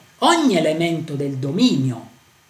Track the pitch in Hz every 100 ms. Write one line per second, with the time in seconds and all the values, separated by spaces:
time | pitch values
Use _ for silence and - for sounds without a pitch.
0 | - _ 285 339 285 180 156 156 170 160
1 | 151 143 143 135 139 170 247 156 131 117
2 | - - _ _ _